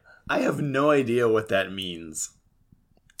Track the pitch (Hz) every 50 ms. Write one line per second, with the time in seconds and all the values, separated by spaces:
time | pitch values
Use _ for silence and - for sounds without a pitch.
0 | _ - - _ _ - 147 - 262 240 143 - 147 143 131 135 147 151 147 139
1 | 123 113 120 123 120 113 110 110 107 - 98 98 92 92 95 98 92 90 87 82
2 | 82 78 78 - - - _ _ _ _ _ _ _ _ - _ _ _ _ _
3 | _ _ _ -